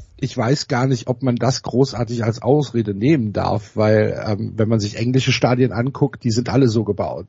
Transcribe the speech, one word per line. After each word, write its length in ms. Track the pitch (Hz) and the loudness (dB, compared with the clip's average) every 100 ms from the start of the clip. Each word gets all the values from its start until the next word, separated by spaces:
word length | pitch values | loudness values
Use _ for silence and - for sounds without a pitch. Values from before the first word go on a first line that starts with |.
| - - | -8 -8
ich 180 | 127 - | -6 -2
weiß 300 | 117 147 - | 0 0 -2
gar 200 | 123 135 | 0 0
nicht, 220 | 127 - | 0 -2
ob 140 | 127 | -4
man 140 | 131 120 | -2 0
das 260 | 117 127 | 0 -2
großartig 640 | - 117 139 123 113 120 | -2 0 0 0 -4 -2
als 180 | 110 107 | -2 -2
Ausrede 500 | 113 151 135 117 107 | 2 2 2 -2 -2
nehmen 400 | 98 123 160 110 | 0 2 2 0
darf, 440 | 92 90 104 - 107 | -2 -2 -2 -4 0
weil, 440 | 107 107 107 - 107 | 4 4 2 -2 -4
ähm, 280 | 101 107 107 | -4 -4 -2
wenn 120 | 110 | 0
man 120 | 113 | 0
sich 180 | 101 - | 0 -4
englische 340 | 120 131 131 | 0 2 2
Stadien 400 | 123 127 123 127 | 2 2 2 2
anguckt, 520 | 107 123 - 143 - | 0 -4 -2 -2 -2
die 80 | 120 | -2
sind 180 | 110 127 | 0 0
alle 160 | 131 127 | 2 4
so 160 | 113 | 2
gebaut. 440 | 101 98 82 65 | 0 -2 -4 -6